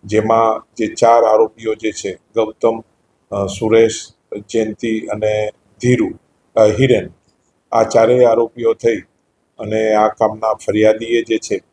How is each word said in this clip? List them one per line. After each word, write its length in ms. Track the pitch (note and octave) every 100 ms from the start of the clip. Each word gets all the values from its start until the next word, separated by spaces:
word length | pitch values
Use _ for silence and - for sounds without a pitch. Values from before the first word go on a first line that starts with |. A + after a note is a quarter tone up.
જેમાં 680 | G2+ G#2+ G#2+ A2+ A2+ A2 _ -
જે 100 | A2
ચાર 360 | - A#2 A#2+
આરોપીઓ 500 | A2+ A2 A2 _ A2+ G#2+
જે 160 | A2
છે, 280 | G2 G2 F#2 _ A2
ગૌતમ, 480 | A2 - A#2 A2 - _ _ _ _
અ, 140 | G2+ F#2+
સુરેશ, 640 | F#2+ A2 A2+ A2+ A2 - _ _ G#2 G#2
જયંતિ 580 | A#2 A2 G#2 A#2 A2 -
અને 420 | G#2+ G#2+ G#2+ G#2+ _ _ _
ધીરુ, 380 | B2 B2 G#2 - _ _ _ -
અ, 100 | G#2+
હિરેન, 440 | G#2+ C3 A#2 F2 _ _ _ _ _ _
આ 120 | A2+
ચારેય 420 | A#2 A#2+ A2+ B2+ B2
આરોપીઓ 480 | A2+ A#2 - A#2
થઈ 240 | A2+ A#2 G#2+ - _ _ _ _ _
અને 340 | G#2+ G#2+ A2
આ 140 | G#2+ G#2+
કામના 460 | - A2 A2 A2
ફરિયાદીએ 680 | G#2+ - G#2 G#2+ A2 A#2 A#2
જે 160 | A2+ A2
છે 240 | - G2 _